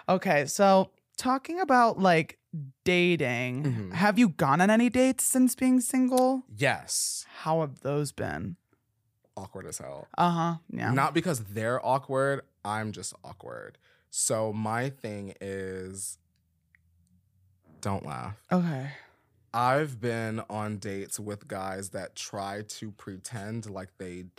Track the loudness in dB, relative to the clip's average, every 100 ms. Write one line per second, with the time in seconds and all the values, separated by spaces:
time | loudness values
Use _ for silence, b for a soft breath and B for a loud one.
0 | 0 0 4 2 2 4 6 8 4 _
1 | _ -6 -2 -2 -2 -2 4 6 6 6
2 | 4 4 2 -6 _ -12 -12 -4 2 4
3 | 4 4 2 0 -2 -2 -2 -2 -4 2
4 | 4 6 4 4 4 6 6 6 4 4
5 | 4 2 2 4 4 4 4 4 2 2
6 | 4 4 4 2 -4 0 0 0 -2 -4
7 | -2 -6 -12 -8 -2 0 0 -4 -4 -2
8 | -2 -4 -6 -4 -6 -10 _ _ _ _
9 | _ _ _ -14 -14 -12 -12 -12 -12 -14
10 | -8 0 0 2 -2 -4 -8 -6 0 2
11 | 2 0 -2 -4 -4 -4 -2 -2 0 -2
12 | 0 0 0 -2 -6 _ -6 -4 -6 -8
13 | -12 -12 -16 -16 -14 -14 -14 -20 _ _
14 | _ -4 0 0 0 -2 -2 -2 -4 -6
15 | -10 -10 -10 -12 -10 -8 -8 -8 -10 -10
16 | -12 -12 _ _ _ _ _ _ _ _
17 | _ _ _ _ _ _ _ -10 -4 -4
18 | -6 -8 -8 -12 _ 2 2 -2 -6 -12
19 | B B B _ _ 0 2 2 0 -4
20 | -4 -2 -4 -6 -6 -6 -4 -6 -6 -8
21 | -8 -8 -8 -10 -10 -8 -6 -6 -8 -8
22 | -10 -10 -10 -8 -6 -8 -10 -12 -14 -14
23 | -14 -14 -12 -10 -8 -8 -8 -10 -12 -12
24 | -12 -12 -14